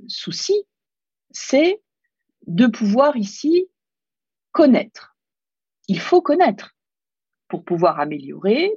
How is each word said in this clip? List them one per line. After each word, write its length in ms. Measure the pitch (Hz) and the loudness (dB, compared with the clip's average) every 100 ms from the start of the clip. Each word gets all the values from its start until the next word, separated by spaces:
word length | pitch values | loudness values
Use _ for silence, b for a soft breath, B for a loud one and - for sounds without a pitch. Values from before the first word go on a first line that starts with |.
| - | -14
souci, 560 | - - 165 - 415 392 _ _ _ _ _ _ | -14 -12 -10 -4 -4 -4 _ _ _ _ _ _
c'est 500 | - - 262 330 415 _ _ _ _ _ _ - | -18 -2 2 2 0 _ _ _ _ _ _ -6
de 200 | 170 247 | 2 2
pouvoir 500 | - 208 220 285 262 | 2 0 2 2 0
ici 520 | 202 - 294 339 370 _ _ _ _ _ _ _ _ | -6 -6 0 0 0 _ _ _ _ _ _ _ _
connaître. 640 | - 294 208 117 - - _ _ _ _ _ _ _ - | 2 4 4 0 -12 -20 _ _ _ _ _ _ _ -6
Il 100 | 175 | -6
faut 220 | - 359 | 0 2
connaître. 560 | 349 294 330 196 - _ _ _ _ _ _ _ _ | 2 2 2 0 -10 _ _ _ _ _ _ _ _
Pour 160 | 170 | -12
pouvoir 360 | - 175 170 151 | -6 0 0 0
améliorer, 720 | 147 147 135 147 185 240 370 | -4 -6 -12 -6 0 0 0